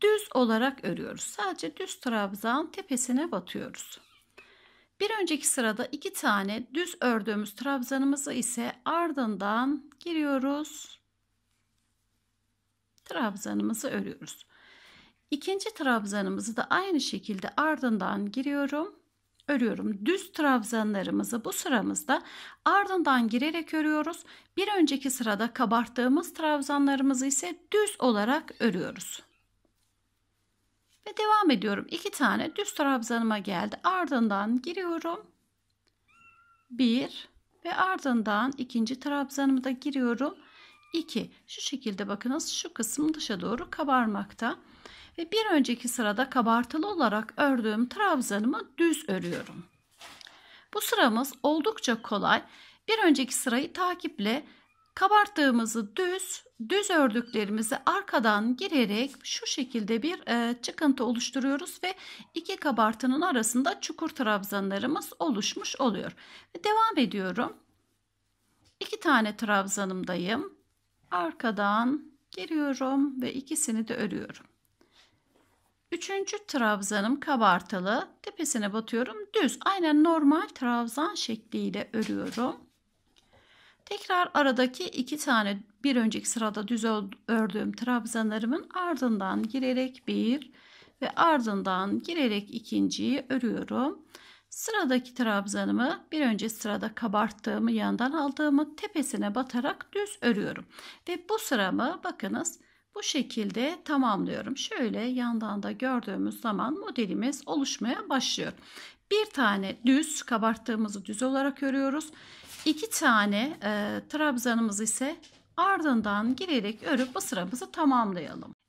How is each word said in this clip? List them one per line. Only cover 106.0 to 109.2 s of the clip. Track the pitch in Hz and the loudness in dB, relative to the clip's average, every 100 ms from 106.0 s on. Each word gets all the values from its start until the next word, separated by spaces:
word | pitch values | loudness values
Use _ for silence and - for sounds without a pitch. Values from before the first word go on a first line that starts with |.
| 233 190 202 214 | -2 -4 -4 -4
zaman | 233 196 214 | -4 -2 -2
modelimiz | 311 415 - 208 - 240 294 - | -4 -6 -4 -2 0 -2 -4 -4
oluşmaya | 311 269 - 220 359 415 | -2 0 -2 -2 -4 -2
başlıyor. | 269 247 - 160 - - - - - _ | -2 0 -2 -4 -8 -16 -18 -20 -20 _
Bir | 415 | 2